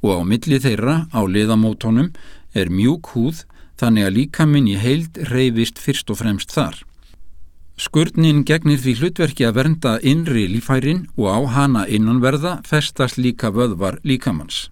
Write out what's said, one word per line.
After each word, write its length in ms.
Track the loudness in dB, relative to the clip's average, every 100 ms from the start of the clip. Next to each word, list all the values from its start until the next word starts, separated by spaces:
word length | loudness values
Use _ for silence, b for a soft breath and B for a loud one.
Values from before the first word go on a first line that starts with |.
og 100 | 0
á 80 | 0 0
milli 320 | 0 2 2
þeirra, 460 | 2 0 0 0 -2
á 120 | -2
liðamótunum, 880 | 0 0 2 2 2 0 0 2 2 -4 B B B
er 160 | -2 0
mjúk 440 | 2 2 0 -4
húð, 280 | -2 -2 -4 -14 b b -4
þannig 260 | 2 2 4
að 100 | 2
líkaminn 500 | 0 2 4 4 2
í 60 | 0
heild 400 | 0 0 -2 -8 -4
hreyfist 500 | 0 2 2 -2 -2
fyrst 280 | -4 -4 -4
og 100 | -4
fremst 320 | -2 -4 -4
þar. 240 | -4 -4 -6 -18 -20 b -18 -16 -14 -16 -18 -20 -10
Skurnin 640 | -2 0 0 2 4 4
gegnir 380 | 2 2 2 2
því 140 | 2 0
hlutverki 460 | -2 0 -2 0 0
að 140 | 2
vernda 380 | 0 0 0 0
innri 460 | 2 0 2 0 0
líffærin 540 | -2 0 0 0 -2 -4
og 160 | -2 0
á 80 | 0 0
hana 300 | 2 2 2 2
innanverða 680 | 2 2 4 2 0 -2 -4 -2
festast 540 | -2 -2 -2 -4 0
líka 300 | -2 0 -2
vöðvar 460 | 0 0 0 -4 -4
líkamans. 640 | -2 0 0 -4 -6 -10 -10